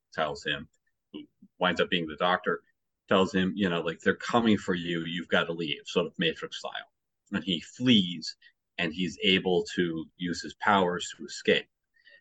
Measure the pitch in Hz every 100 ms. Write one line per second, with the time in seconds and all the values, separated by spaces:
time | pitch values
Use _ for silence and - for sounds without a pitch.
0 | _ - 76 73 78 71 - _ _ _
1 | _ 76 - _ - _ 90 85 85 90
2 | 80 76 90 90 - 85 - _ _ _
3 | - 101 90 95 92 95 98 85 82 82
4 | 101 - - 120 113 104 - 90 85 85
5 | 82 87 80 95 82 85 80 69 - -
6 | 80 - 85 76 80 - - - - _
7 | _ _ _ 98 95 82 - - 127 113
8 | 90 82 - - - _ _ - 85 82
9 | 90 - 101 92 92 87 85 - 85 80
10 | 78 _ 90 80 78 - - 101 90 87
11 | - - 78 - - 73 - _ _ _
12 | _ -